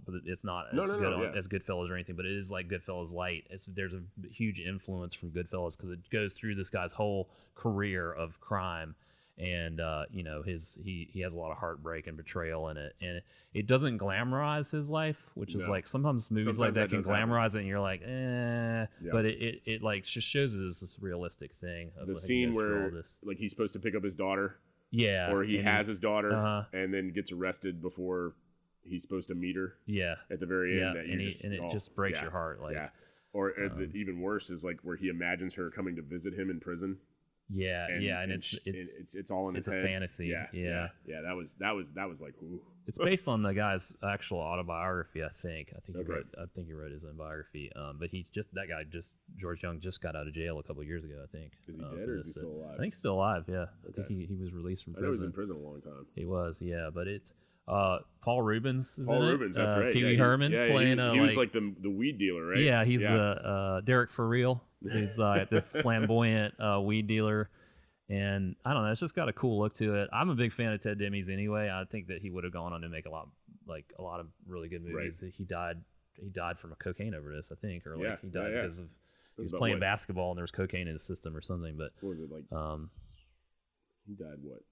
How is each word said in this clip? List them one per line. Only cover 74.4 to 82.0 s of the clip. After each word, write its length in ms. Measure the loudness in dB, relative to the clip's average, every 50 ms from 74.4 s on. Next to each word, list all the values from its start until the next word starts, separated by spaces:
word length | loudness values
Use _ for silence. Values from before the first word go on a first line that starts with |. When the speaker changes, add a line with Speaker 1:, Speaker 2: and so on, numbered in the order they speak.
| -16
Speaker 1:
really 240 | -12 -10 -10 -8 -8
good 160 | -8 -8 -8
Speaker 2:
Right. 80 | -6 -6
Speaker 1:
movies. 280 | -4 -4 -4 -6 -6 -10 -10 -10
He 80 | -10 -8
died, 380 | -6 -4 -4 -4 -4 -6 -8 -10 _ _ _ _ _ _ -16
he 120 | -14 -10
died 280 | -8 -6 -4 -4 -6 -6
from 140 | -8 -12
a 40 | -12
cocaine 380 | -8 -6 -6 -4 -4 -4 -4 -4
overdose, 380 | -6 -8 -8 -8 -8 -8 -10
I 40 | -12
think, 300 | -8 -6 -6 -6 -6 -8
or, 120 | -10 -6 -4
like, 60 | -4
Speaker 2:
Yeah, 100 | -4 -4 -4
Speaker 1:
he 60 | -8 -6
died 140 | -4 -4 -2
Speaker 2:
yeah, 40 | -2
yeah. 120 | -2 -2
Speaker 1:
because 180 | -2 -2 -4 -6
of, 60 | -8
Speaker 2:
It 60 | -10
Speaker 1:
he 40 | -16 _ _ _ _ _ _ -20 _ -8
Speaker 2:
was 40 | -8 -4
Speaker 1:
was 40 |
Speaker 2:
about 60 | 0 2
Speaker 1:
playing 180 | 4 4 4
Speaker 2:
what? 60 | 4
Speaker 1:
basketball 480 | 4 2 4 2 2 0 0 0 0 0
and 60 | 0 -2
there 60 | -4
was 80 | -4
cocaine 360 | 0 0 0 0 0 -2 -2 -2
in 60 | -2
his 100 | 0 0
system 320 | 0 0 -2 -4 -6 -6
or 60 | -4
something. 340 | -4 -4 -2 -2 -4 -4 -4
But 160 | -6 -6 -6 -8
Speaker 2:
What 120 | -8